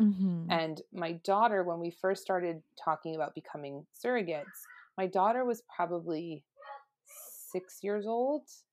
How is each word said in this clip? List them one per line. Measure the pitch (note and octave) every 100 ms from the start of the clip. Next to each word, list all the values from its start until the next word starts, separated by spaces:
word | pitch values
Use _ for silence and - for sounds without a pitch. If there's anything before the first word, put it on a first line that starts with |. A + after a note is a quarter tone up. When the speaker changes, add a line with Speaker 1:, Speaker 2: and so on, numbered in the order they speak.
Speaker 1:
Mm-hmm. | G#3+ F#3+ F#3+ E3+ E3+
Speaker 2:
And | E3+ D#3+ D#3 -
my | F#3 E3+
daughter, | E3+ - G3 A3+ G3+
when | F3 E3+
we | E3+
first | - F#3+ G3
started | - F#3 F3+ E3 - -
talking | - D#3 E3
about | D#3+ D3+
becoming | - - D3+ C#3+ C#3 D#3+
surrogates, | - A#3+ B3 E3+ D#3 F3 - - - - -
my | F#3
daughter | F#3+ G3+ B3
was | B3 A3+ -
probably | - E3+ F3 E3 D#3 E3+ D3+ - - - C#5 - _ _
six | - - - - F#3 F#3 -
years | G3 G#3 G#3
old | A#3 C4 D4 - - _